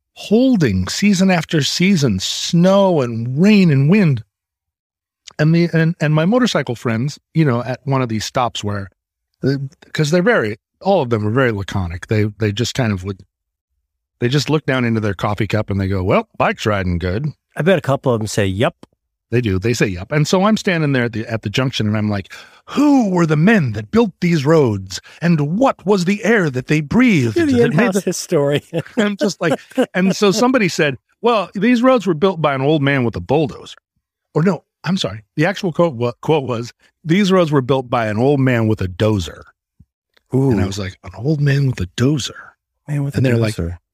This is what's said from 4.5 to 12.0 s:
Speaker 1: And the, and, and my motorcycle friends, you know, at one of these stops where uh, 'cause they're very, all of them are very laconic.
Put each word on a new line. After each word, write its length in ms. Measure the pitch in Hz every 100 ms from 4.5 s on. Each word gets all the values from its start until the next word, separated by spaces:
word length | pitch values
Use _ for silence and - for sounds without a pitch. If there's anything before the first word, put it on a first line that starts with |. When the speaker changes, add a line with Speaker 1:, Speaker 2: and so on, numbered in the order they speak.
| _ _ _ _ _ _ _ - -
Speaker 1:
And 140 | 151
the, 160 | 165 170
and, 220 | 160 160 175
and 140 | 151
my 120 | 151 170
motorcycle 500 | 247 247 170 135 117
friends, 440 | 123 113 143 - _
you 100 | 165 151
know, 160 | 120
at 220 | 120 127 135
one 160 | 135
of 80 | 123
these 140 | 110 -
stops 380 | 131 120 -
where 260 | 104 101 98 _ _ _ _ _
uh, 140 | 127 139 139 - -
'cause 180 | - 151
they're 100 | 180
very, 340 | 180 208 110 107 _ _
all 200 | 185 196
of 80 | 127
them 160 | 113 104
are 40 |
very 200 | 120 127
laconic. 560 | 104 92 104 90 90